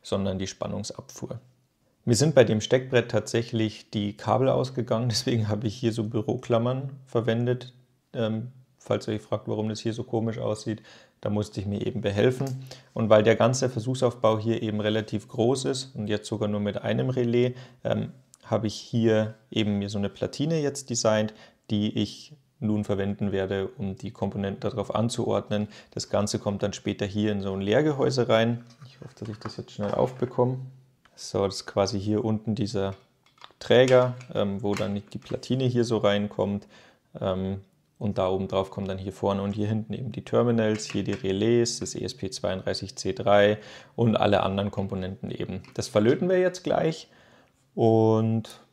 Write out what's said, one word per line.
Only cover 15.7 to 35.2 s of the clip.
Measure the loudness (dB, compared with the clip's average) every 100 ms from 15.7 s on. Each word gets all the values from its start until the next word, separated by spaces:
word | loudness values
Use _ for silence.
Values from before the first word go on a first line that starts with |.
| -4 -8 -8
und | -4
jetzt | -4 -4
sogar | -4 -2
nur | -2
mit | -2 -4
einem | -2 0 0
Relais, | 0 2 2 2 -2 -18 -10 -2
ähm, | -2 -4 -10 _ _
habe | -2 0 0
ich |
hier | -6 -4 2 4 4 2 -6 _
eben | -2 0 0
mir | -2
so | -4
eine | -4
Platine | -4 -6 -2 -2 0
jetzt | -2 -4 -6
designt, | 0 2 2 0 -6 -20 _ -4
die | 0 0 -2
ich | -4 -6 -20 -20 _ _
nun | -2 -2
verwenden | 0 -2 -2 -2 -2
werde, | -2 -2 -2 -4 -6
um | -8 -8
die | -12
Komponenten | -6 -6 -4 -6 -4 -4
darauf | -4 -4
anzuordnen. | -2 -2 -2 0 -2 -2 -4 -4 -8 -12
Das | -12 -2
Ganze | 0 0 -2
kommt | -4 -2
dann | -4
später | -4 -6 -4 -4
hier | 0 0
in | 0
so | -4
ein | -4
Leergehäuse | 2 2 2 2 0 2 4
rein. | 4 4 0 -8 -20 -20
Ich | -18
hoffe, | -20 -12
dass | -12
ich | -10
das | -10 -12
jetzt | -12
schnell | -6 -2
aufbekomme. | 0 0 0 -4 2 0 0 -10 -18 _ _ _ -18
So, | -6 -2 -2
das | -4
ist | -4
quasi | 0 0 0
hier | 0 0 0
unten | -2 -2
dieser | -2 -2 -2 -4 -6 _ _ _ _ -20 _
Träger, | 4 6 8 6 6 -2 -6
ähm, | -2 -2 -2
wo | -2 -2
dann | -2 -4 -8
die |
Platine | -14